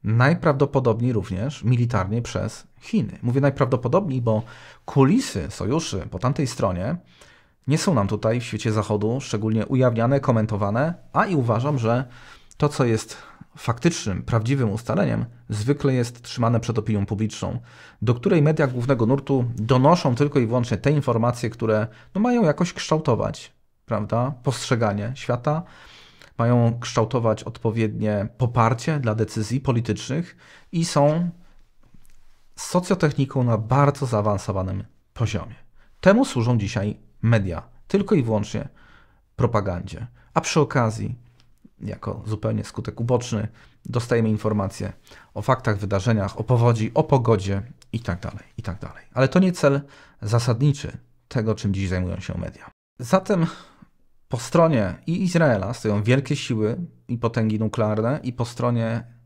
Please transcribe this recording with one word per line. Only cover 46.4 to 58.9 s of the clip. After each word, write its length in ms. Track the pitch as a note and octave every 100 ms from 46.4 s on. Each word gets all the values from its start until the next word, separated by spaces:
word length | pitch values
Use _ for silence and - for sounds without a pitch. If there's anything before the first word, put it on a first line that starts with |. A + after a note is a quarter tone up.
powodzi, 480 | - B2 A#2+ A2+ A2
o 100 | -
pogodzie 580 | D3+ C3+ A#2 A2 F#2+ G2 A2 - _
i 60 | A#2
tak 200 | - F2+
dalej, 260 | - - - -
i 40 |
tak 180 | - E2+
dalej. 260 | - - -
Ale 140 | B2 C3
to 120 | F#3
nie 120 | F#3+
cel 300 | F3+ C#3+ C#3 C#3 - - _
zasadniczy 760 | G#2+ A#2 A#2+ A#2+ D3 C#3 - - _ _ _
tego, 280 | C3 A2 G#2+
czym 180 | G2+
dziś 160 | F#2+ F#2+
zajmują 300 | F#2 F2+ F2
się 180 | - F2
media. 340 | E2+ - - _ _ _
Zatem 460 | A#2+ F#3+ F#3+ G3 E3 - - _ - _ _ _ _
po 80 | A#2+
stronie 580 | - F3 E3 C3+ F#2+ F2 -
i 160 | F3
Izraela 500 | F#3 E3+ D#3 G#2+ F#2+
stoją 300 | A#2 A2 G#2
wielkie 320 | G#2 B2+ C#3 C#3+
siły 420 | - A2+ G#2+ A#2+ E3+ _ -
i 100 | A#2+
potęgi 420 | A#2 A#2 A2 G#2+
nuklearne, 600 | G#2+ A2+ G#2+ G#2+ A2 D3
i 100 | B2
po 120 | A#2+ A#2+
stronie 580 | - A#2+ A#2+ A2+